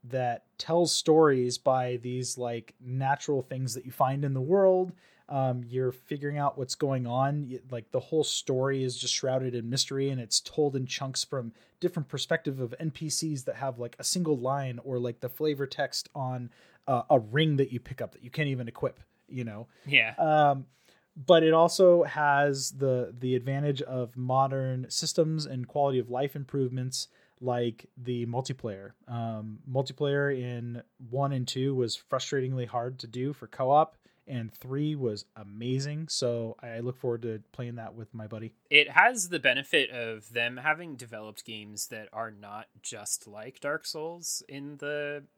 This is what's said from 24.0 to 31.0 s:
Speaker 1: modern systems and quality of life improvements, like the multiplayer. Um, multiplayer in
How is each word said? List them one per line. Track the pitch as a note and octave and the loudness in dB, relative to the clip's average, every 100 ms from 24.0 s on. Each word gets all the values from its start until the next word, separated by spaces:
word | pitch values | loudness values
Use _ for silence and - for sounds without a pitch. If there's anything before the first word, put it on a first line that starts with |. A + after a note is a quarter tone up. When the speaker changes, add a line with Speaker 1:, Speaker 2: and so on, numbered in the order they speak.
| A#2 B2+ | -6 -6
Speaker 1:
modern | B2+ C3 C3+ C3+ C3 B2+ B2+ | 0 2 4 2 -2 -4 -4
systems | - D#3+ - D#3+ D#3+ D3 | -4 -2 2 2 2 -4
and | C3 B2 | -8 -4
quality | D3 C#3+ B2+ | 0 2 2
of | A#2 | 0
life | B2 C#3+ D3 | -2 -2 -4
improvements, | C3+ C#3+ C3 B2+ B2+ B2+ - _ _ _ | -6 -2 -2 -2 -6 -6 -10 _ _ _
like | B2 B2 A#2+ A2+ - - | -2 0 -2 -4 -20 -12
the | B2 A#2+ | -6 -4
multiplayer. | A#2 A#2+ C3 C3 A#2 G2 G2 _ - | -2 -4 -6 -8 -8 -10 -14 _ -10
Um, | A#2+ A2+ A2 A2 G#2+ - | -6 -6 -6 -10 -14 -4
multiplayer | C3 C3 C3 C#3+ C#3+ C#3+ | -4 -4 -2 -2 2 0
in | C3 B2 A#2+ A#2+ A#2+ - _ | -2 -4 -6 -8 -10 -14 _